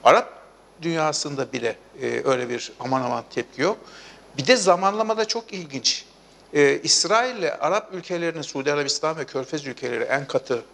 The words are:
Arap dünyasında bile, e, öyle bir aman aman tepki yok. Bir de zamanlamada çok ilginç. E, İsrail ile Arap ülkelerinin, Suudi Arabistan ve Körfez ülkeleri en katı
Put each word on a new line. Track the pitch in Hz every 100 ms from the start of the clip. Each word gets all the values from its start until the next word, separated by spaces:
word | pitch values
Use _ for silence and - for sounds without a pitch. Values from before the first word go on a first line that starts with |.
Arap | - 214 - - - - - -
dünyasında | 165 165 156 147 151 139 135
bile, | 127 113 113 - -
e, | 123 117
öyle | 135 127 123
bir | 120 - -
aman | 127 131
aman | 123 120 117
tepki | - - -
yok. | 160 220 - - - - - 135
Bir | 135
de | 247
zamanlamada | 185 175 190 208 220 220
çok | 214 233 226
ilginç. | 196 160 139 - - - - - - -
E, | 147 143 143
İsrail | 156 - 175 220 254 226
ile | 165 -
Arap | 151 202 214
ülkelerinin, | 185 - 175 170 160
Suudi | 139 143 135
Arabistan | 147 139 - 156 160
ve |
Körfez | 131 131 - 156 143
ülkeleri | 120 127 117
en | - 135 143
katı | 135 - 120 -